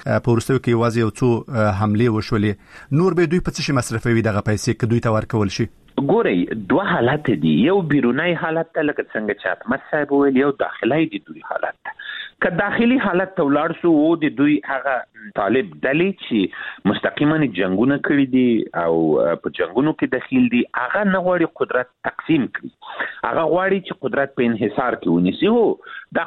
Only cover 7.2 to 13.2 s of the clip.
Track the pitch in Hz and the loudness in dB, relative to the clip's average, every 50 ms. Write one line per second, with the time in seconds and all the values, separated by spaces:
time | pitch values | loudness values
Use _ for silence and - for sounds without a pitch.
7.2 | - - 101 - 82 78 76 78 120 170 196 202 170 143 147 139 120 120 123 147 | 0 -2 0 0 2 2 2 4 4 4 2 2 2 2 2 2 2 2 2 0
8.2 | 165 180 165 151 170 160 160 165 165 - - 170 151 147 - - - - - 113 | 0 -2 -2 -2 -2 -2 -2 -4 -4 -4 -4 -2 -2 -2 -2 -4 -8 -6 -6 -6
9.2 | 107 101 95 - - 92 87 - - 110 131 139 - - 160 151 143 139 143 139 | -4 -4 -4 -4 -4 -6 -6 -4 -4 -4 -4 -4 -4 -4 -2 -2 0 2 2 4
10.2 | 143 139 131 127 139 147 139 - 82 - - - - 113 143 165 156 - 104 98 | 4 4 4 4 2 2 0 -2 -4 -6 -4 -4 -2 0 2 2 0 0 -4 -8
11.2 | - - 78 - - - - - - - - _ - - - - - - - - | -12 -14 -18 -18 -12 -8 -6 -4 -4 -6 -6 _ -14 -16 -16 -14 -14 -14 -12 -12
12.2 | - - - _ - 185 175 165 202 208 214 220 233 240 262 262 196 202 175 185 | -14 -16 -6 _ -2 0 0 0 -2 0 0 2 4 4 4 2 2 0 0 0